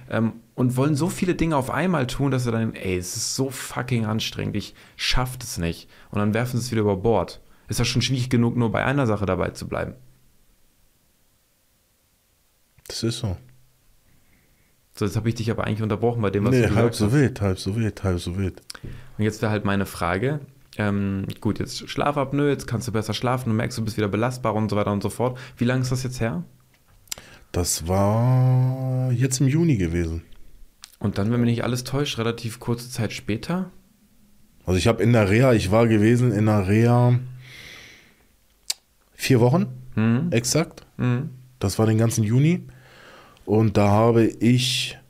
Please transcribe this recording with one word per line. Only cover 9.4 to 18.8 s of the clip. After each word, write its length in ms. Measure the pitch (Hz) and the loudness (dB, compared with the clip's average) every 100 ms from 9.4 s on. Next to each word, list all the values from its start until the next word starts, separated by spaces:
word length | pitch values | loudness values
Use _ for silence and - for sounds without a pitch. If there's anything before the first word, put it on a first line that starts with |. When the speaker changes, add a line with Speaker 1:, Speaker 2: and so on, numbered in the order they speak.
| 87 | -2
Speaker 1:
zu 180 | - 85 | -6 -8
bleiben. 280 | - - - - _ _ _ _ _ _ _ _ _ _ _ _ _ _ _ _ _ _ _ _ _ _ _ _ _ _ _ - | -6 -6 -10 -20 _ _ _ _ _ _ _ _ _ _ _ _ _ _ _ _ _ _ _ _ _ _ _ _ _ _ _ -14
Speaker 2:
Das 160 | - | -6
ist 160 | 113 - | -6 -4
so. 160 | 104 90 - - _ _ _ _ _ _ _ _ _ _ _ _ _ - | -6 -6 -12 -20 _ _ _ _ _ _ _ _ _ _ _ _ _ -4
Speaker 1:
So, 100 | 104 | -2
jetzt 100 | 110 | 0
hab 100 | 113 | -2
ich 80 | 113 | -2
dich 140 | 113 | -4
aber 160 | 101 101 | -2 -2
eigentlich 160 | 107 | -2
unterbrochen 400 | 107 104 117 120 | -2 0 0 0
bei 80 | 101 | 0
dem, 140 | 101 | 0
was 80 | 110 | 2
Speaker 2:
Nee, 60 | 127 | 4
Speaker 1:
du 100 | 110 | 4
gesagt 140 | 110 | 4
Speaker 2:
halb 120 | 117 | 2
so 120 | 117 104 | 2 2
Speaker 1:
hast. 80 | |
Speaker 2:
wild, 260 | 147 123 - | 4 2 0
halb 180 | 101 92 | -2 -2
so 180 | - 110 | -2 -2
wild, 260 | 107 - | -2 -2
halb 160 | 98 90 | -2 -2
so 180 | 90 92 | -2 -4
wild. 240 | 95 - - - | -4 -6 -14 -16